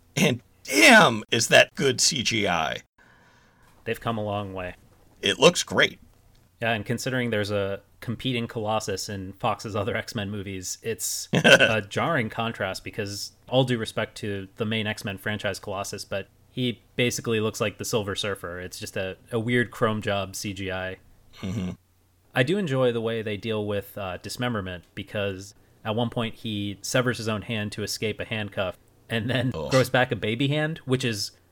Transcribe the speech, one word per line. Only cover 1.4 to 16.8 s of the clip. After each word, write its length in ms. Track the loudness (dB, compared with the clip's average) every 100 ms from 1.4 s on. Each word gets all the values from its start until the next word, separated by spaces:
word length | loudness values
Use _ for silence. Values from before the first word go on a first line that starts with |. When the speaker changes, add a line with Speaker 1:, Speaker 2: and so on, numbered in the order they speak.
| 6
Speaker 1:
that 260 | 8 6 4
good 240 | 2 4
C 220 | 2 2
G 240 | 0 0 2
I. 300 | 2 0 -4 -10 _ -20 -20 _ _ _ _ _ -14
Speaker 2:
They've 160 | -8 -6
come 180 | -4 -4
a 60 |
long 300 | -2 -4 -4
way. 220 | -8 -8 -10 -20 _ -20 -4
Speaker 1:
It 180 | 0 6
looks 240 | 6 6
great. 360 | 0 2 0 -2 -20 _ _ _ _ -4
Speaker 2:
Yeah, 100 | -2
and 120 | 0
considering 460 | -2 -4 -2 -2 0
there's 220 | 0 0
a 300 | -2 -2 -4 -10 -14
competing 480 | -8 -6 -2 -2 -4
Colossus 600 | -4 -2 -2 -2 -6 -6
in 240 | -8 -8
Fox's 420 | -4 -2 -2 -4 -4
other 200 | -2 -4
X-Men 360 | -4 -6 -6
movies, 480 | -6 -8 -8 -8 -8
it's 480 | -6 -6 -6 -6 -2
Speaker 1:
<laughs> 40 |
Speaker 2:
a 480 | 2 8 8 8 2 -2
jarring 420 | -2 0 0 -2
contrast 540 | -2 -4 -2 -4 -6
because, 500 | -8 -6 -6 -6 -10 -14 0
all 160 | 2
due 140 | 4 2
respect 400 | -2 -4 -6 -4
to 300 | -6 -6 -6 -6
the 80 | -2
main 220 | 0 -2
X-Men 320 | -2 -6 -6
franchise 400 | -4 -2 -2 -4
Colossus, 440 | -6 -6 -6 -8
but 240 | -6 -8 -8 _ _
he 320 | -4 -4 -4